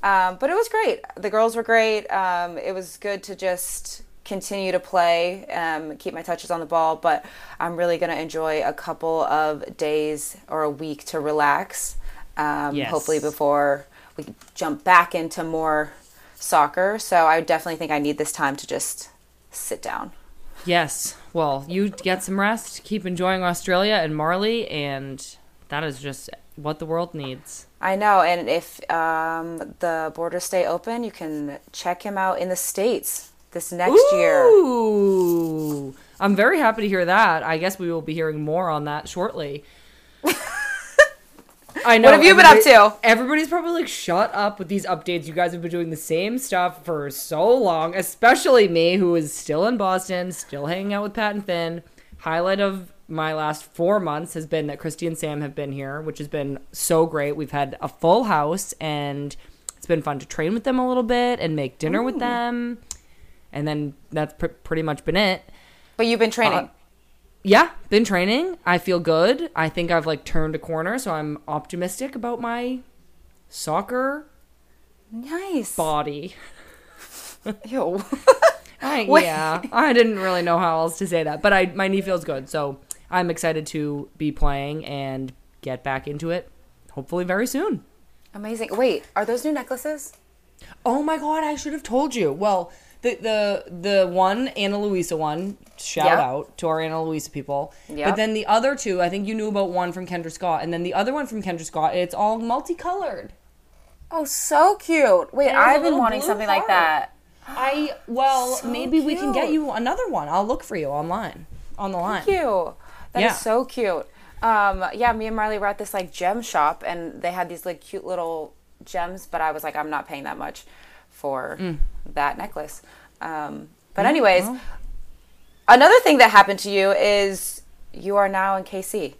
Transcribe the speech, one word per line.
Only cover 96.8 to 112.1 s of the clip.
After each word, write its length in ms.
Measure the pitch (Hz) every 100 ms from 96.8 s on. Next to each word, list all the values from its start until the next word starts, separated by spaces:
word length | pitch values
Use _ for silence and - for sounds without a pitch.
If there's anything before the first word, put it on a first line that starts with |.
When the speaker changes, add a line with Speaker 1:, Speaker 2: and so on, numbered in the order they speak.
Speaker 2:
Ana 240 | 160 160
Luisa 260 | 160 156 -
people. 420 | 147 139 139 160 - -
Speaker 1:
Yeah. 220 | 151 147
Speaker 2:
But 60 | 208
then 180 | 220
the 120 | 214 208
other 280 | 220 262
two, 260 | 277 220 180
I 80 | 175
think 200 | 190 202
you 60 |
knew 120 | 220 214
about 220 | 202 196
one 220 | 180 175
from 160 | 175 180
Kendra 240 | 175 165
Scott, 300 | 160 180 160
and 80 | 170
then 100 | 170
the 120 | 175
other 180 | 180 214
one 160 | 285 277
from 120 | 220
Kendra 240 | 190 170
Scott, 300 | 160 160 156
it's 200 | 180 175
all 240 | - 208 226
multicolored. 920 | 233 247 294 339 349 381 339 208 - - _ _ _ _ - _ -
Speaker 1:
Oh, 140 | 330
so 500 | 285 - - 294 349 415
cute. 560 | - 330 262 180 -
Wait, 160 | 220 277
Speaker 2:
And 80 | -
it 40 |
has 60 | 226
a 40 |
Speaker 1:
I've 40 | 285
been 80 |
Speaker 2:
little 140 | 330 285
Speaker 1:
wanting 180 | 233 254
Speaker 2:
blue 60 | 302
Speaker 1:
something 220 | 208 214
like 180 | 196 196
Speaker 2:
heart. 20 |
Speaker 1:
that. 400 | 190 165 151 - - _ _
Speaker 2:
I, 520 | - - 262 285 302 - -
well, 480 | 233 269 269 247
Speaker 1:
So 140 | 254 -
Speaker 2:
maybe 320 | 240 254 320
we 160 | 294 339
can 160 | 381
get 160 | - -
Speaker 1:
cute. 60 |
Speaker 2:
you 180 | 311 294
another 340 | 214 240 349 480
one. 200 | 220 147
I'll 180 | 170 208
look 160 | 262
for 140 | - 202
you 100 | 147
online, 600 | 143 160 190 190 - - - - -
on 140 | 202
the 80 | 185
line. 240 | 180